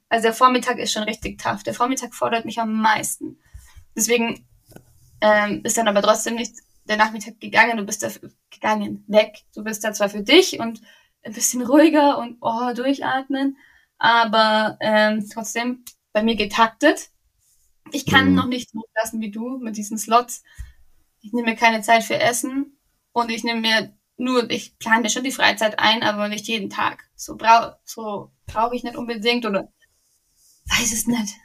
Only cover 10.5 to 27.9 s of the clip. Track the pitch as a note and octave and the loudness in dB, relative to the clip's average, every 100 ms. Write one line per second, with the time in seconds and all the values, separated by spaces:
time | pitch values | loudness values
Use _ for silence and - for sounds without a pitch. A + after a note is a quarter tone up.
10.5 | - A#3 A3 _ _ _ _ A#3 A3 - | 0 -8 -10 _ _ _ _ -16 -6 -4
11.5 | B3 A#3 D4 E4 D4+ C#4+ A#3 A#3+ - A#3 | -4 4 6 8 6 4 2 -4 -6 -4
12.5 | A3+ B3 A#3+ C4 C4+ - C4 C4+ C4+ C#4 | -2 -4 -4 -2 -2 -2 -4 -4 -2 -2
13.5 | C4+ _ _ _ - A3+ A#3 A3+ A3 A3 | -4 _ _ _ -2 2 4 4 4 4
14.5 | G#3+ G#3+ - G#3+ G#3+ G#3+ A3 G#3 A3+ G#3+ | 4 0 -2 0 4 4 0 -4 -8 -8
15.5 | A#3 A#3+ B3 - - _ G#3+ A3+ A3 G#3 | -6 -6 -6 -12 -20 _ -2 0 0 0
16.5 | - A3+ - D4 G4 - _ _ _ _ | 2 0 4 2 2 -4 _ _ _ _
17.5 | _ _ _ - C#4 - F#3 F#2 - - | _ _ _ -12 -8 0 2 4 2 2
18.5 | B3 - A3+ - A3 A3+ A3 A3 A3 A#3+ | -4 -8 -14 -10 -6 -6 -6 -8 -8 -8
19.5 | C4 A3+ G#3+ G#3 A3 - A#3 A#3+ - _ | -8 -8 -10 -8 -8 0 2 0 -10 _
20.5 | - - - - _ _ _ G#3 A#3+ A#3 | -20 -20 -20 -20 _ _ _ -8 -4 -2
21.5 | A3 A#3 A3+ G#3 A3+ A3 - A#3 B3 C4 | 4 4 4 6 4 4 0 0 0 -2
22.5 | C4+ C#4+ _ _ _ _ A#3+ A#3 A3+ A#3 | -4 -6 _ _ _ _ -4 -2 -2 -4
23.5 | A3+ A3+ E3+ C#3+ _ _ - B3 B3+ A3+ | -2 0 0 -2 _ _ -8 -2 0 0
24.5 | A#3 - - A3+ A3+ G#3+ B3 C4 - A3 | -4 -8 -8 0 0 0 -2 -4 0 0
25.5 | G#3 A3 - G#3+ A3+ G#3+ G#3 G#3 G#3+ G#3 | 2 0 0 0 2 0 -2 -4 -4 -6
26.5 | A3+ G3 - G#3+ - - - - G#3+ A3 | -6 -6 -4 -6 -6 -20 -18 -16 -2 6
27.5 | A#3 - - - | 6 4 -10 -20